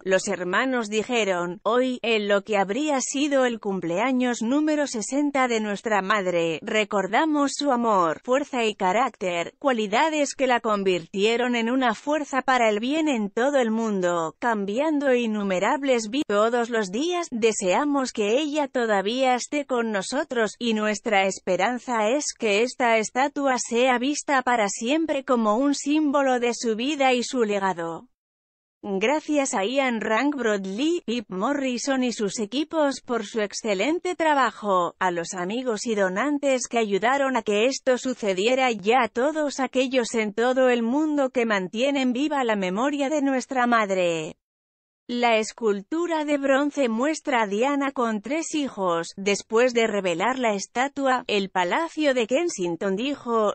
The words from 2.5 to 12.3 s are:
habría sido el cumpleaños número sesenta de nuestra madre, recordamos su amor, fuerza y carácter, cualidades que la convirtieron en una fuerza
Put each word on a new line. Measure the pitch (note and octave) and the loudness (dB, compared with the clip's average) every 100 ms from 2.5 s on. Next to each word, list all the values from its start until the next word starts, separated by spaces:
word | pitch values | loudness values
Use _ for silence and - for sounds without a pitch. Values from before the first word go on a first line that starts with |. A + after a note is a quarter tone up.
| G3+ | 0
habría | F#3+ A3+ D4+ C4+ | 0 0 0 -2
sido | - C4+ D4 C#4 | -2 -2 0 2
el | B3 A3+ | 0 -2
cumpleaños | G#3 F#3+ E3 F3 B3+ B3+ B3+ A#3 | -4 -4 -2 -2 0 0 0 0
número | A3+ D4 D#4 D4+ C#4 | 0 0 2 0 -2
sesenta | A3+ - C#4 D4 C#4 B3+ | -4 -4 -2 0 0 0
de | A3+ | 0
nuestra | G#3+ G3 A3+ G#3 | -2 -4 0 0
madre, | F#3 G#3+ F#3 E3+ E3 D#3 | 2 0 0 0 0 -2
recordamos | G#3 A3 G#3 G3+ F#3 A#3+ D#4+ D4 C#4 - | -2 -2 0 0 0 2 2 2 0 0
su | C#4+ | 0
amor, | A#3+ A3+ G3 E3 D3+ | 2 2 4 2 0
fuerza | - C4 C#4+ B3+ | -2 -2 -2 -2
y | A3 | -2
carácter, | - F#3 G#3 B3+ - F#3 F3 E3 - | 0 0 2 0 -2 -4 -2 -4 -2
cualidades | C#4 A#3 G#3 A3+ D#4+ D#4 C#4+ | 0 0 0 2 2 2 -2
que | - B3+ | 0 2
la | A#3 | 2
convirtieron | A3+ G#3 F#3+ F3 E3 F#3+ G#3+ A#3 B3 A#3+ | 2 0 2 0 -2 0 2 2 0 0
en | A3+ | 0
una | C4 B3 | 2 2
fuerza | G#3 D4 D4+ C#4+ | 0 0 -2 -2